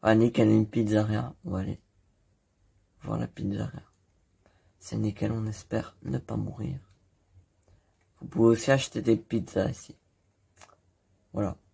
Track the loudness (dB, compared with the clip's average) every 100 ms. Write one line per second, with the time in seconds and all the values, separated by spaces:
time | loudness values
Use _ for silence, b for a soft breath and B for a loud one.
0 | 6 6 4 4 6 6 4 0 2 2
1 | 2 -2 -4 -12 -8 -6 -6 -10 _ _
2 | _ _ _ _ _ _ _ _ _ _
3 | -6 -6 -6 -6 -6 -4 -6 -10 -20 _
4 | _ _ _ _ _ _ _ _ -10 -4
5 | -4 -2 -4 -4 -6 -8 -6 -6 -6 _
6 | -8 -8 -6 -6 -6 -8 -10 -10 _ _
7 | _ _ _ _ _ _ _ _ _ _
8 | _ _ -10 4 4 4 4 2 0 -4
9 | 0 0 0 -6 -4 -2 -2 -4 -16 -20
10 | _ _ _ _ _ _ -20 _ _ _
11 | _ _ _ -6 -4 -6 _